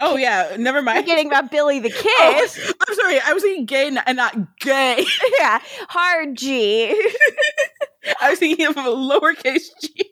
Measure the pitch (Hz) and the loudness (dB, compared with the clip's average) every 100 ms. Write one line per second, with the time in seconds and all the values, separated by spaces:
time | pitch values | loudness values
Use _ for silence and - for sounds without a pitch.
0 | 294 269 254 196 160 190 240 277 247 226 | 0 0 0 0 -2 -2 -2 0 0 -2
1 | 294 330 302 277 269 294 294 277 226 508 | 2 0 2 0 0 0 2 0 -2 -2
2 | 427 494 - 269 480 - - - 392 415 | 0 4 4 4 0 -4 -8 -2 -2 0
3 | 392 277 247 349 403 381 226 269 285 262 | 2 2 2 0 0 -2 -2 -2 0 -2
4 | - 254 240 226 180 _ 277 269 262 233 | -2 -2 -2 -2 -8 _ -2 2 2 2
5 | 349 - 508 523 277 226 - 539 403 - | 0 0 0 2 2 0 -4 -16 -6 -2
6 | 349 339 302 240 262 262 208 220 226 415 | 0 0 -2 -6 -4 0 2 2 0 0
7 | 392 466 587 - 605 605 - - 571 _ | 0 2 0 2 -4 -2 -4 -6 -12 _
8 | - - 262 359 330 311 311 294 262 247 | -6 0 0 2 0 0 0 -2 -4 -2
9 | 262 320 311 311 - 269 - _ 302 - | 0 2 2 0 -2 -2 -4 _ -14 -8
10 | - | -8